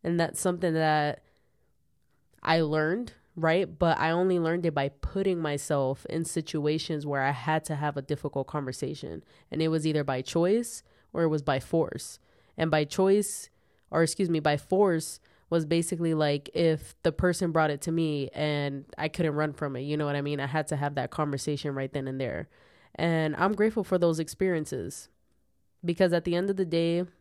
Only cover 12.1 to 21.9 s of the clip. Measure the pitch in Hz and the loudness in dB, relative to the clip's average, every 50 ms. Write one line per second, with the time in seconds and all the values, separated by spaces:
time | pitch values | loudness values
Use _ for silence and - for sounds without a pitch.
12.1 | - - _ _ _ _ _ _ _ - 160 160 156 156 151 143 - - 190 190 | -16 -18 _ _ _ _ _ _ _ -2 0 2 2 2 0 0 0 2 4 4
13.1 | 196 208 202 - - - - - _ _ _ _ _ _ _ _ - 160 165 156 | 4 4 2 0 -6 -10 -12 -16 _ _ _ _ _ _ _ _ 0 2 2 2
14.1 | - - 196 170 170 160 151 156 147 143 - - 185 185 208 196 170 160 156 - | 2 0 0 0 0 2 2 2 0 0 0 0 4 4 4 4 4 2 -2 -4
15.1 | - - _ _ _ _ _ _ 170 170 160 151 165 170 165 - - 165 170 165 | -12 -14 _ _ _ _ _ _ 0 0 2 2 2 0 2 0 -2 -2 0 0
16.1 | 160 151 151 147 143 147 143 - - 175 170 165 156 151 - - - _ _ 165 | 2 2 2 2 0 -2 -4 -6 -2 2 2 4 2 2 -2 -12 -20 _ _ -2
17.1 | 156 - - 180 170 - 190 170 156 165 156 151 147 139 - 175 165 165 165 156 | 0 2 2 2 2 2 0 0 2 2 2 2 2 -2 -4 -2 0 0 0 0
18.1 | 151 147 139 131 - - 151 151 147 147 143 143 139 139 139 - - - - 160 | 0 -2 -4 -4 -4 -2 -2 0 0 0 -2 -2 -4 -6 -10 -12 -8 -6 -6 -4
19.1 | - - 170 160 147 147 151 151 143 - 156 143 135 123 135 143 151 151 151 143 | -2 0 0 0 2 0 0 -2 -2 -4 -4 -4 -4 -4 -4 -2 -2 -2 0 0
20.1 | 143 143 139 143 147 143 135 135 135 156 151 - 156 139 143 143 143 143 127 - | 0 -2 -2 -2 -2 -2 -4 -2 -2 -2 0 0 -2 -2 -2 -2 -2 -2 -4 -4
21.1 | - - 156 147 139 135 - - 147 143 - 151 139 135 135 135 | -2 -4 -2 -2 -2 -4 -2 -2 -4 -2 -2 -4 -4 -4 -4 -4